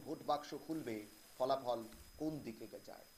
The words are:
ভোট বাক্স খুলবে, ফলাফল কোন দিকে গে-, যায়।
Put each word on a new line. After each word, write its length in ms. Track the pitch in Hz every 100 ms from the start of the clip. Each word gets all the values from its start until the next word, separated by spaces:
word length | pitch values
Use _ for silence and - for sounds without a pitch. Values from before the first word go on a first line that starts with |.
| -
ভোট 140 | 151 135
বাক্স 200 | 147 - 147 -
খুলবে, 300 | 160 123 110 104 - - -
ফলাফল 460 | 127 135 123 117 110 - - -
কোন 220 | 156 151
দিকে 280 | 117 110 110
গে-, 140 | 101 -
যায়। 160 | - -